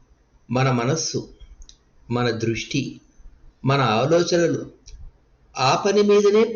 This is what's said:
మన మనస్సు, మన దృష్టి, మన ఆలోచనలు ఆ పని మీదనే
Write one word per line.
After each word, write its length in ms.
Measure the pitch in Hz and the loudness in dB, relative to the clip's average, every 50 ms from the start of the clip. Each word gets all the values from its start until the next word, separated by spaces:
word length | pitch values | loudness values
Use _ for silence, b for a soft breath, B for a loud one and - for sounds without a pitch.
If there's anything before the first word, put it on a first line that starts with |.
| _ _ _ _ _ _ _ _ _ - | _ _ _ _ _ _ _ _ _ -6
మన 180 | 117 127 131 135 | -2 0 0 0
మనస్సు, 500 | 127 120 120 131 156 - - - - 113 - - - - - - - - - - - _ _ _ _ _ _ - | 0 0 0 0 -2 -2 -4 -6 -6 -8 -10 -10 -18 -20 -20 -20 -20 -20 -20 -20 -20 _ _ _ _ _ _ -6
మన 180 | 120 120 123 120 | -4 -2 -2 -2
దృష్టి, 520 | 110 107 110 113 113 107 - - - 135 147 - - - _ _ _ _ - - - _ _ - _ _ - | -2 -2 -4 -4 -4 -4 -6 -6 -4 -4 -4 -6 -10 -16 _ _ _ _ -20 -20 -20 _ _ -20 _ _ -2
మన 160 | 131 139 139 131 113 107 | 0 0 2 2 0 0
ఆలోచనలు 680 | 113 127 151 165 175 170 - 185 170 170 151 - - - - - _ _ - - - - - _ _ _ _ _ _ _ _ - | 0 2 2 2 2 2 2 0 0 0 0 -2 -4 -6 -10 -16 _ _ -20 -20 -18 -18 -20 _ _ _ _ _ _ _ _ -8
ఆ 160 | - 131 135 160 | -2 0 0 0
పని 260 | 175 - 202 202 208 | 0 0 0 2 2
మీదనే 420 | 208 202 202 208 202 202 202 220 233 233 - | 4 4 4 4 4 4 4 4 4 2 0